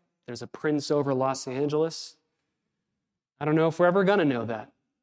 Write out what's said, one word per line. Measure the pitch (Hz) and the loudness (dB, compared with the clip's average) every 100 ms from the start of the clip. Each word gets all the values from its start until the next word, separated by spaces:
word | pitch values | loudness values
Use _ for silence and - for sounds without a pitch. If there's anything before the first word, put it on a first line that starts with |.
| _ _ - | _ _ -16
there's | 120 | -14
a | 117 | -14
prince | - 160 151 139 | -6 -2 -2 0
over | 147 139 | 0 0
Los | 131 135 131 - | 0 -2 -4 -6
Angeles. | 127 147 151 160 160 - - _ _ _ _ _ _ _ _ _ _ _ - | -4 -2 0 -2 -4 -16 -20 _ _ _ _ _ _ _ _ _ _ _ -6
I | 147 | 0
don't | 156 | 2
know | 160 | 2
if | 156 | 4
we're | 175 | 4
ever | 185 | 4
gonna | 190 202 151 | 4 4 2
know | 123 113 | 0 -4
that. | 113 104 _ _ _ | -8 -10 _ _ _